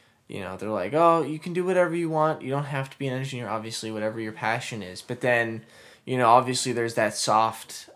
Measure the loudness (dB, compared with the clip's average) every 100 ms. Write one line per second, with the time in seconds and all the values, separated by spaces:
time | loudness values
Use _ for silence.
0 | _ _ -14 -10 -8 -8 -4 -4 -2 4
1 | 6 6 2 -6 -6 -2 2 2 2 0
2 | 0 2 2 0 -4 -4 -2 -4 -6 -6
3 | -4 -4 -6 -8 -6 -6 -6 -8 -6 -4
4 | -4 -4 -8 -4 -2 -2 -4 -10 -10 -12
5 | -10 -2 2 2 2 -4 -12 -20 -20 -16
6 | -4 4 8 8 6 0 -2 -2 -2 0
7 | 0 0 2 4 2 -2 -12 -16 -18